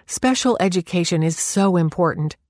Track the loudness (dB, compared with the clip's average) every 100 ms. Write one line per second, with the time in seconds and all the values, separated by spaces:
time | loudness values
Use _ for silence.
0 | -14 -4 0 0 0 0 0 0 -2 -2
1 | 0 0 0 -2 -4 0 2 2 0 2
2 | 0 0 -4 -8 _